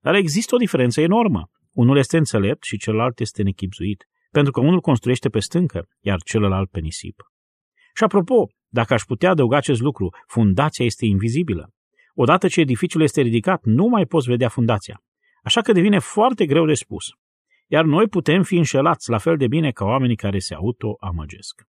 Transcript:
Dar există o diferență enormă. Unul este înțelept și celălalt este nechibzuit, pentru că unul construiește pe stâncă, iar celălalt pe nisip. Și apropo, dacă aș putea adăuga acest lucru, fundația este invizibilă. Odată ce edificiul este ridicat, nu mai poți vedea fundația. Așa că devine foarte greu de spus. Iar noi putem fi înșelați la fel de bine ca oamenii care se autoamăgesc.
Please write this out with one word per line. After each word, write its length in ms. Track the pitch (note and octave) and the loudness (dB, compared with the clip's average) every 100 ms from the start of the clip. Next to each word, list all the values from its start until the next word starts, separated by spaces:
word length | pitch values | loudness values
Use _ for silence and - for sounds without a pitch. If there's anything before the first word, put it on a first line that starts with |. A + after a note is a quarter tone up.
Dar 140 | - | 2
există 400 | G3 F3 D#3 A3+ | 0 2 -2 0
o 40 | B3 | 0
diferență 420 | A3 C#3+ B2 A#2 | 0 2 0 2
enormă. 500 | E3 G#3+ A3+ G#2+ D#2 _ _ | 2 2 2 0 -4 _ _
Unul 240 | - A#2+ C#3 | 0 4 4
este 200 | C3 E3 | 2 0
înțelept 460 | D3+ A2+ G2 C#3+ | 0 0 0 -2
și 140 | - G#2+ | -8 -8
celălalt 440 | - A2 B2 A#2+ | -4 -2 -2 -4
este 220 | A2 - | -8 -2
nechibzuit, 640 | G2 F#2+ F#2 - F#2 G2+ _ _ _ | -4 -2 -8 -8 -8 -8 _ _ _
pentru 220 | D3 C#3+ | 0 0
că 80 | B2 | 2
unul 200 | C3+ F3+ | 2 2
construiește 480 | - A#2+ B2 B2+ - | 2 0 0 -2 0
pe 120 | A2 | -4
stâncă, 480 | - E3+ F3+ F2 - _ | -2 -2 -2 -4 -12 _
iar 180 | G2+ F#2+ | -4 -4
celălalt 480 | - A2+ G2+ F#2+ F#2+ | -2 -2 0 0 -4
pe 100 | - | -6
nisip. 420 | D#2+ - F2 - - _ _ _ _ _ _ | -8 -10 -14 -18 -20 _ _ _ _ _ _
Și 100 | - | -2
apropo, 420 | G#3+ G3+ F3 B3 B2 _ _ | 0 0 2 0 0 _ _
dacă 260 | A#2 A#2 | -4 0
aș 80 | A#2 | 0
putea 280 | - A#2 F3+ | -2 -2 0
adăuga 260 | E3+ B2 C#3 | 2 2 2
acest 240 | C3+ B2 | 0 0
lucru, 300 | C3 - F2+ - _ | -2 -2 -6 -8 _
fundația 580 | - G#2+ F#2 D3+ - | 0 2 4 0 0
este 220 | A#2+ - A2+ | -4 -2 0
invizibilă. 680 | G2 A2+ B2+ F3 F2+ - _ _ _ _ | 0 0 -2 -4 -6 -8 _ _ _ _
Odată 340 | - B2 F3+ F3+ | -2 2 4 2
ce 120 | - | 2
edificiul 420 | D3+ A#2+ F3+ D#3+ | 0 0 -2 0
este 180 | D3+ - | 0 2
ridicat, 440 | B2 A2+ A2 F#3 | 0 0 0 -2
nu 220 | - A2+ G#3+ | 2 2 2
mai 200 | A#3 F3+ | 2 0
poți 220 | E3 B2 | 0 0
vedea 200 | A#2+ B2 | 0 -2
fundația. 540 | - A#2 G#2+ - - _ _ _ _ | 0 0 -2 -4 -20 _ _ _ _
Așa 180 | - - | -2 0
că 120 | A3+ | 2
devine 260 | G3 G3 G3+ | 4 4 2
foarte 480 | - - A#3 B3 F3 | 0 0 0 2 2
greu 200 | D3 D#3 | 2 2
de 80 | |
spus. 320 | D3 - - - _ _ _ _ _ _ | 0 -4 -12 -12 _ _ _ _ _ _
Iar 180 | D3 | 0
noi 240 | D#3+ D3+ G#3+ | 2 2 2
putem 340 | F#3+ D3 F3 | 0 0 0
fi 140 | F#3 F3 | 2 0
înșelați 540 | D3+ C3 D3 D#3+ - | 0 2 0 -2 -2
la 80 | A2+ | -2
fel 180 | E3 E3 | 0 0
de 100 | C3 | 0
bine 240 | D3 D#3 | 0 -2
ca 140 | - | -4
oamenii 320 | G2+ C3 B2+ A2+ | -2 0 0 -2
care 220 | G2+ G2 | -2 -4
se 160 | - | -6
autoamăgesc. 1080 | D2+ F#2+ A#2+ - - G2 E2 D2+ - - - _ | -8 -6 -6 -8 -8 -8 -8 -10 -16 -20 -20 _